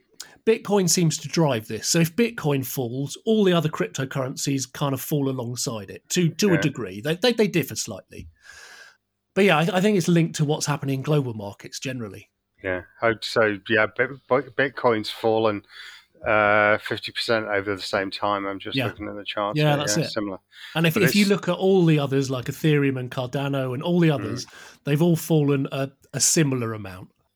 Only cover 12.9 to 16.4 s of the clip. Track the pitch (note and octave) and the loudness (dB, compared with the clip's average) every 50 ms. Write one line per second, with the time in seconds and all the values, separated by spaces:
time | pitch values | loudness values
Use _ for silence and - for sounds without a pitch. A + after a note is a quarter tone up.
12.9 | _ - A#2+ A#2 A2+ - - - - B2 A2 G#2 G#2 F#2+ - - A2 G#2+ G#2+ G#2 | _ -2 -2 -2 -2 -2 -6 -4 0 2 2 2 0 -2 -4 0 0 2 2 0
13.9 | - - B2+ B2+ C#3 C3 _ - B2+ C3+ C3+ C3+ - - C3+ C#3+ - - - B2 | 0 -4 -4 -4 -6 -10 _ 0 0 0 0 -2 -4 -2 -2 -2 -2 0 0 2
14.9 | A2+ G#2+ G#2 - - - - A2+ A2 A2 A2+ A2 G2+ G2+ - _ - - - - | 2 0 -2 -6 -6 -2 0 2 2 2 2 2 0 -2 -6 _ -20 -20 -20 -20
15.9 | - - _ _ _ _ - A#2+ G#2+ G#2+ | -20 -20 _ _ _ _ -2 2 2 4